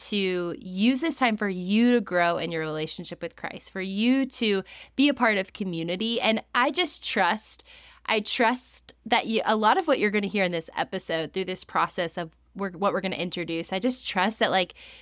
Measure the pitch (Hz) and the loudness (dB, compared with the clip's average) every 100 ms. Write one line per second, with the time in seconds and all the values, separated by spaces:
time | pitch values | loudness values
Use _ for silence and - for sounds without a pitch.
0 | - 208 190 180 175 - 185 185 226 262 | -2 0 2 0 -2 -6 -6 2 4 4
1 | 330 320 247 214 202 180 180 214 240 240 | 0 2 0 2 -2 -2 2 4 6 4
2 | - 180 170 170 165 165 156 156 156 - | 2 2 2 2 -2 -2 -2 -4 -6 -8
3 | 165 175 170 - - - - 190 190 196 | -10 -10 -10 -10 -12 -10 -10 -6 -4 0
4 | 233 269 269 - 220 190 - - - - | 2 4 0 0 2 2 -2 -12 -4 4
5 | 285 277 233 202 190 - 190 165 165 185 | 4 4 2 2 -2 -6 -6 -4 -4 -2
6 | 226 233 214 226 - 247 277 - 339 - | -2 0 2 0 0 0 2 0 -2 -4
7 | - 214 175 214 - - - - - - | -2 2 2 0 -4 -10 -12 -20 -20 -10
8 | - 220 214 - 233 254 - - - - | -2 -2 0 2 2 2 -6 -14 -20 -20
9 | 214 240 - 220 - 220 214 320 330 277 | 0 0 2 0 2 4 4 4 2 2
10 | 208 202 202 208 185 170 - - 170 185 | 2 0 0 0 0 -2 -4 -6 -4 -4
11 | - 165 151 190 180 185 - 165 165 - | -2 -2 -2 -4 -4 -6 -4 0 0 0
12 | 170 - 165 - _ 190 196 170 196 170 | -4 -4 -8 -12 _ -8 -8 0 0 2
13 | 190 - 180 175 165 165 170 185 254 254 | -2 -4 -4 -4 -4 -4 -4 -2 -2 -2
14 | - 190 196 220 208 185 180 - - - | -2 0 0 2 2 2 0 -6 -20 -20